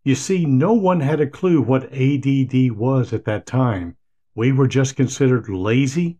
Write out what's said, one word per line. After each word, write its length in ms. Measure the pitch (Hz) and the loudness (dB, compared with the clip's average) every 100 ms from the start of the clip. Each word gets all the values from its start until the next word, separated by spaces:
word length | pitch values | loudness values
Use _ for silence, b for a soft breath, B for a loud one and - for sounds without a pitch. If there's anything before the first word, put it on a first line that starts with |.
| 139 | -2
You 60 | |
see, 320 | 131 - 190 156 | -2 0 0 2
no 280 | 131 170 | 2 2
one 260 | 233 185 180 | 2 2 0
had 200 | 139 151 | 0 0
a 60 | 143 | -2
clue 380 | - 185 160 | -2 0 2
what 260 | 113 131 - | 2 0 -2
A 260 | 135 131 143 | -2 0 0
D 280 | 135 139 131 | 0 0 0
D 240 | 127 127 | 0 0
was 420 | 104 123 135 120 | 0 0 0 -2
at 140 | 110 - | -4 -4
that 220 | 107 - | -6 -4
time. 500 | 127 127 98 87 - _ _ _ - | -2 0 -2 -6 -14 _ _ _ -4
We 160 | 123 | 0
were 160 | 135 135 | 2 2
just 280 | 131 135 - | 2 -2 0
considered 540 | 127 - 135 123 - | -2 0 2 2 -2
lazy 720 | 92 101 120 139 151 170 170 | -4 0 0 0 -2 -4 -6